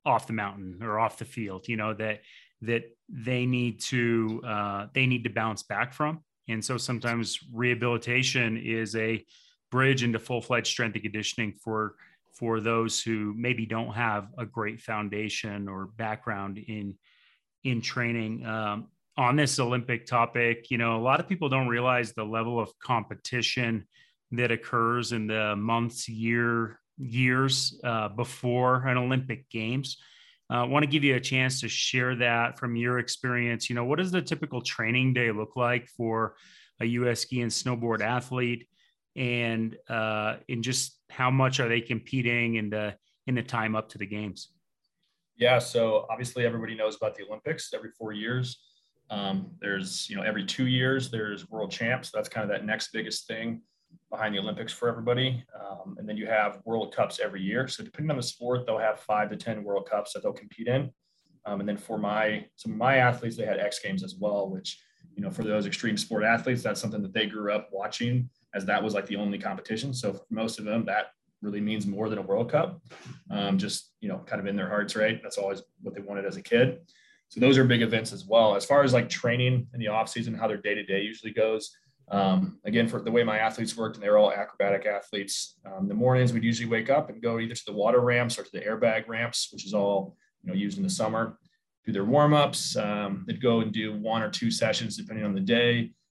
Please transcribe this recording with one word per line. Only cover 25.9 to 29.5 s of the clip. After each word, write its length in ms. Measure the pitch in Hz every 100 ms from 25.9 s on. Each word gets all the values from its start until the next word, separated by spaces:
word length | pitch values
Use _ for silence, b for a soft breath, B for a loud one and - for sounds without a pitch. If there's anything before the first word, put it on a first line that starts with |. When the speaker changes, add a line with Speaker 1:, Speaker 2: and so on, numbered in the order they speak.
| - -
Speaker 1:
year, 720 | 113 113 117 117 117 110 - _ -
years, 800 | 131 117 127 127 135 131 - -
uh, 240 | 123 113 107
before 800 | 101 117 - 123 123 127 127 131
an 100 | 127
Olympic 520 | 123 131 131 117 -